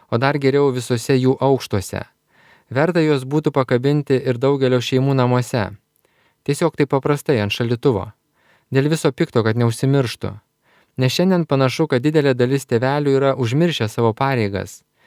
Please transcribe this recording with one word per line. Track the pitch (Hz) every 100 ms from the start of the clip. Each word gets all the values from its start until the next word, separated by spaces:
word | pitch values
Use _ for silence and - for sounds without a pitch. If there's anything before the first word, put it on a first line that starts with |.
| _
o | 117
dar | 135 143
geriau | 135 143 143
visose | 127 117 120 - 135
jų | 127 -
aukštuose. | 135 131 - 104 - 98 - _ _ _ _ _ _
Verta | 120 165 170
juos | 156 139 127
būtų | 147 151
pakabinti | 139 127 123 135 147 139
ir | 131 131 120
daugelio | 135 139 131 127
šeimų | 117 131 135 135
namuose. | 123 123 120 123 95 104 _ _ _ _ _ _ -
Tiesiog | 143 165 -
taip | 143
paprastai | 139 - 143 - 127
ant | 104
šaldytuvo. | - 117 120 147 104 107 - _ _ _ _ _
Dėl | 131 147
viso | 160 156
pikto, | - 165 120
kad | 110 113
neužsimirštų. | 117 113 135 139 117 - 95 101 - _ _ _ _ -
Nes | 131
šiandien | - 185 180 160
panašu, | 139 131 - 156
kad | 127 147
didelė | 156 139 123
dalis | 123 139 -
tėvelių | 117 131 143 143 135
yra | 135
užmiršę | 135 117 139 175 147 107
savo | - 117
pareigas. | 110 135 127 104 98 95 - _ _